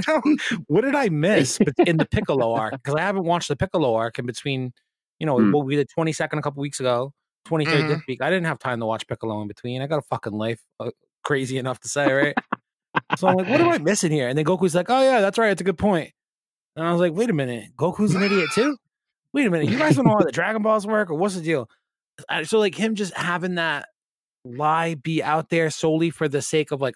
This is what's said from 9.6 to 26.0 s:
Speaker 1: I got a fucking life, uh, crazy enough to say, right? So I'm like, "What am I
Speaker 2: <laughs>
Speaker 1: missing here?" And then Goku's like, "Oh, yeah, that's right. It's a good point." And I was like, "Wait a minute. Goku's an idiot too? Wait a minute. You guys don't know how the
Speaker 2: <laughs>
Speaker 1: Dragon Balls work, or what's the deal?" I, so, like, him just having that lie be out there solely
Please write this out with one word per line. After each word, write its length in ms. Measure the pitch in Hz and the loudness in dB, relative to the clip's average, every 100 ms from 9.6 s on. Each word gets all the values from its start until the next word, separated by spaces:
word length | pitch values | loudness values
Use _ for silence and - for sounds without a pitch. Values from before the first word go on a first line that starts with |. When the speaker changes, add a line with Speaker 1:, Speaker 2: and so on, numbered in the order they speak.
| 123 127 | -8 -8
Speaker 1:
I 40 | 139 | -4
got 120 | 151 | -4
a 40 | |
fucking 300 | - 127 110 | -4 -8 -6
life, 280 | 104 110 113 _ _ | -4 -4 -6 _ _
uh, 100 | 113 - _ _ | -12 -12 _ _
crazy 340 | - 139 127 131 | -4 -2 -2 -4
enough 200 | 127 127 | -4 -6
to 60 | - | -6
say, 240 | 143 139 | 0 2
right? 240 | 135 147 - - - _ _ _ - - - | 2 0 -2 -8 -12 _ _ _ -8 -4 0
So 100 | 185 | 2
I'm 80 | 185 | 2
like, 100 | 185 | 2
"What 120 | 285 | 4
am 100 | 339 | 4
I 80 | 320 | 4
Speaker 2:
<laughs> 20 | |
Speaker 1:
missing 320 | 156 208 170 | 2 0 2
here?" 160 | 151 123 | 0 0
And 100 | 143 | 0
then 80 | 156 | 0
Goku's 300 | 185 185 170 | 2 2 0
like, 120 | 175 | 2
"Oh, 120 | 262 | 4
yeah, 180 | 269 247 | 4 4
that's 200 | 196 214 | 2 2
right. 100 | 226 | 2
It's 100 | 185 | 2
a 20 | |
good 160 | 185 175 | -2 0
point." 320 | 208 175 127 _ _ _ _ _ _ - | 2 2 -2 _ _ _ _ _ _ -6
And 100 | 165 | 0
I 60 | |
was 100 | 170 | 2
like, 120 | 175 | 2
"Wait 160 | 160 240 | 2 0
a 20 | |
minute. 360 | 160 131 117 95 - | 0 -2 -4 -10 -2
Goku's 380 | 170 - 214 | -2 0 0
an 80 | 185 | 2
idiot 280 | 202 196 156 | 2 2 2
too? 240 | - 277 277 _ _ _ _ _ | 0 0 -2 _ _ _ _ _
Wait 140 | 277 247 | 0 0
a 20 | |
minute. 180 | 170 147 | 2 0
You 100 | 247 | 2
guys 160 | 302 277 | 2 4
don't 100 | 233 | 4
know 60 | |
how 80 | 214 | 2
the 80 | 165 | 0
Speaker 2:
<laughs> 0 | |
Speaker 1:
Dragon 300 | 123 185 220 | -4 -4 -2
Balls 240 | 214 220 202 | -2 -2 -2
work, 240 | 214 190 | -4 -2
or 60 | 151 | -4
what's 180 | 202 | -4
the 80 | 185 | -4
deal?" 280 | 160 151 113 _ _ _ _ - - | -4 -4 -4 _ _ _ _ -20 -8
I, 140 | 165 | -6
so, 160 | 156 220 | 0 2
like, 160 | 208 151 | 2 0
him 180 | 220 | -2
just 220 | 208 196 - | -2 -4 -4
having 400 | 160 175 185 175 | -4 -2 -2 -2
that 320 | 165 143 - _ _ _ _ _ 127 | -2 -4 -8 _ _ _ _ _ -16
lie 480 | 123 151 160 165 | -2 0 2 0
be 300 | 156 160 156 | -4 -4 -2
out 260 | 135 156 - | 0 -2 0
there 200 | 170 160 | 0 0
solely 380 | - 160 160 | 0 0 2